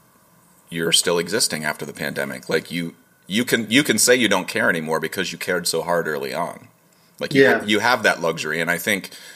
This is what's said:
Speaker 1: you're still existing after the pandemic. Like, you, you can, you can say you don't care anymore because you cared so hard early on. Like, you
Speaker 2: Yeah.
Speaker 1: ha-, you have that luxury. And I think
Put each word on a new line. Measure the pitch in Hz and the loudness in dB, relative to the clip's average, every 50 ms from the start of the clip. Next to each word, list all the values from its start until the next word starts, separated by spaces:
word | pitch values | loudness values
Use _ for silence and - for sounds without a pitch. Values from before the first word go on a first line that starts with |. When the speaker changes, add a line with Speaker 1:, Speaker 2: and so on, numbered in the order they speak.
| _ _ _ _ _ _ _ _ _ _ _ _ _ _ | _ _ _ _ _ _ _ _ _ _ _ _ _ _
Speaker 1:
you're | 85 82 82 85 80 | -6 -4 0 2 2
still | - - 95 85 87 | 2 2 2 2 0
existing | 85 87 92 113 - - - 78 78 | 0 0 -2 -2 -2 -2 -2 -4 -4
after | 76 76 - 78 | -4 -4 -4 -8
the | 73 71 | -12 -10
pandemic. | - 80 71 73 - 69 69 65 64 64 - | -6 -6 -6 -4 -4 -4 -6 -6 -10 -6 -4
Like, | - 80 - - | -2 -2 -2 -4
you, | 82 87 85 82 - - _ _ _ _ _ | -6 -6 -6 -6 -8 -14 _ _ _ _ _
you | - 90 107 123 | -6 -4 -2 0
can, | 123 135 117 113 101 | 0 0 0 0 2
you | 110 131 151 | 2 4 4
can | - 117 107 | 4 2 2
say | - - 123 | 4 4 4
you | 131 120 101 | 4 4 4
don't | 101 92 87 - | 2 2 0 0
care | - 107 113 113 | -2 0 0 0
anymore | 92 82 78 78 80 78 | 0 0 -2 -2 -2 -2
because | 78 80 - 98 92 85 85 | -2 -2 -4 -4 -4 -4 -6
you | |
cared | 82 - - 90 87 87 | -6 -4 -2 -2 -2 -2
so | - - 82 78 | -2 -2 -2 0
hard | 85 87 85 82 | 0 0 0 0
early | 82 76 71 69 67 64 | -2 -4 -4 -6 -6 -4
on. | 78 85 - - - - - _ _ _ _ _ _ _ _ _ - | -4 -6 -6 -8 -12 -18 -20 _ _ _ _ _ _ _ _ _ -8
Like, | - - - | -6 0 4
you | 135 135 | 6 6
Speaker 2:
Yeah. | 127 120 110 | 6 6 4
Speaker 1:
ha-, | 98 | 2
you | 104 107 101 | 0 0 2
have | 104 120 123 120 107 | 2 2 2 4 4
that | 98 87 - 82 | 2 2 2 0
luxury. | 82 82 82 76 76 76 82 | -2 -2 -2 -4 -4 -4 -2
And | 85 82 | -2 -2
I | 87 85 | -2 -2
think | - - 104 95 90 - - - - - - | -2 -2 -2 -2 -4 -8 -14 -18 -20 -20 -20